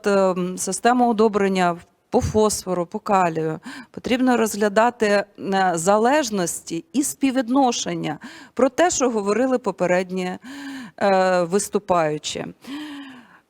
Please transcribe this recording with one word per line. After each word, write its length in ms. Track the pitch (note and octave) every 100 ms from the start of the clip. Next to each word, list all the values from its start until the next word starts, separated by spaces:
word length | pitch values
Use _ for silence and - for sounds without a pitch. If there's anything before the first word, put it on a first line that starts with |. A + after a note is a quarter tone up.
| G#3
е, 280 | G3+ F#3+ F3+ F3+ F#3
систему 520 | - F#3 A#3 B3 A#3+
удобрення 680 | A3 A3+ G3+ G3 F#3+ F3 E3+ - _ _
по 120 | A#3+
фосфору, 640 | - G#3+ G#3+ G#3 - F3 E3+
по 140 | G#3+
калію, 600 | - G3 F3+ D#3+ D#3 D#3 B3+ C#4 A#3+
потрібно 460 | - - A#3+ B3+ A#3+
розглядати, 680 | A3 G#3 G#3 G3+ A#3 A#3+ G#3+
е, 200 | G3+ G3 - E3 F#3+ F#3 E3+
залежності 1120 | E3 G#3+ A#3 D4 B3+ G3+ E3+ - - E3 -
і 100 | B3
співвідношення, 1160 | D4 - C4+ B3+ A3+ C4 C4 A#3+ - E3+ E3 D3+ C4 - -
про 160 | - C4
те, 200 | - F4
що 200 | - B3+
говорили 480 | A3+ G3+ G#3+ C4 B3
попередні, 800 | G#3 F3 F3 F3+ F#3 F#3 F3+ F#3 A#3+ C#4+ C#4 C4+ A3+ -
е, 460 | G3+ F#3+ F#3 F3+
виступаючі. 1000 | E3+ G3+ - G3 - F3 D#3 D3+ - - E3 F3+ - C#4+ D4+ C#4+ C#4 B3+ - - _